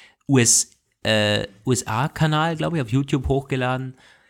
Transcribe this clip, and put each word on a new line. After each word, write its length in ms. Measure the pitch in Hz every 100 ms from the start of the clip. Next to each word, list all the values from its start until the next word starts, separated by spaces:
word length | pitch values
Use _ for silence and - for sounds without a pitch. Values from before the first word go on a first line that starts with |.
| - _ -
U 100 | 135
S, 320 | 117 - - _ _ _
äh, 440 | - 110 107 104 - - -
U 60 |
S 160 | 123 -
A-Kanal, 720 | 110 147 - 156 151 160 165
glaub 180 | 156 165
ich, 60 |
auf 80 | 120
YouTube 380 | 127 139 143 127
hochgeladen. 680 | 135 135 135 127 131 131 131 - _ _